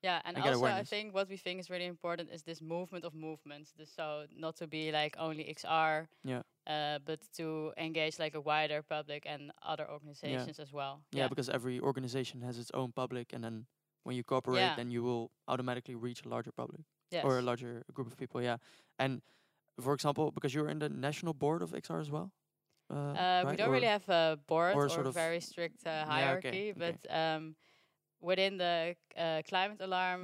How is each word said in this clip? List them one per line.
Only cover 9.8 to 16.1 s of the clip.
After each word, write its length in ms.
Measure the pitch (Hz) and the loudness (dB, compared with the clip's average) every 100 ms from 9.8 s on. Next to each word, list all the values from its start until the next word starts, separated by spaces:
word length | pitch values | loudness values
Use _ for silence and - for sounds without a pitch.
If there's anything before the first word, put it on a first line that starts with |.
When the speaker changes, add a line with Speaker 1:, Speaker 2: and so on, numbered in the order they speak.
Speaker 2:
Yeah. 100 | 151 | -4
Speaker 1:
organizations 680 | 147 151 143 147 131 123 - | -8 -12 -8 -4 -2 -4 -8
as 120 | 147 | -10
well. 320 | 143 139 139 - | -6 -6 -8 -8
Speaker 2:
Yeah, 120 | 135 | 0
Speaker 1:
Yeah. 40 | 131 | 0
Speaker 2:
because 200 | 135 123 | 0 0
every 300 | 127 120 127 | -2 -2 0
organization 600 | 139 131 127 131 123 131 | 0 0 -2 -2 -4 -4
has 160 | 123 120 | -6 -6
its 140 | 120 | -4
own 180 | - 127 | -2 -2
public, 400 | 117 127 123 120 | -2 -2 -2 -6
and 100 | 127 | -6
then 240 | 113 113 117 _ _ _ | -6 -8 -10 _ _ _
when 120 | - 123 | -4 -4
you 80 | |
cooperate, 380 | 120 131 127 127 | 2 2 4 4
Speaker 1:
Yeah. 140 | 185 147 | 4 2
Speaker 2:
then 140 | 120 | -2
you 140 | 120 | 0
will 280 | 120 120 113 _ - | 0 0 -2 _ -2
automatically 480 | 127 127 123 123 120 | -2 0 -4 -6 -8
reach 300 | 123 | -6